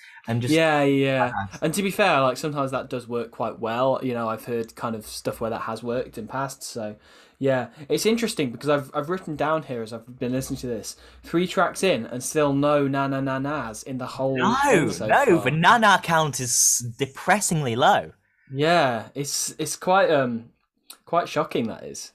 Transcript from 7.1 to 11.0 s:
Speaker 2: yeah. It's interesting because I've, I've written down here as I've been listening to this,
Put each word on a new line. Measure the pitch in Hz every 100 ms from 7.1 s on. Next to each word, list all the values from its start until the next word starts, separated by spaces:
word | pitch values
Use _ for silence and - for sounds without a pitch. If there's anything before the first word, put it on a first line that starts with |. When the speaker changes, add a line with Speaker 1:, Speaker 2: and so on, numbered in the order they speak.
| - - -
Speaker 2:
yeah. | 135 131 113 - 143
It's | 160
interesting | 214 226 226 - 131
because | 117 143
I've, | 147 135
I've | 147 147
written | 185 175
down | 147 147 160
here | 147 120
as | 110
I've | 117 - 123
been | 123
listening | 131 131 135
to | 123
this, | 110 - -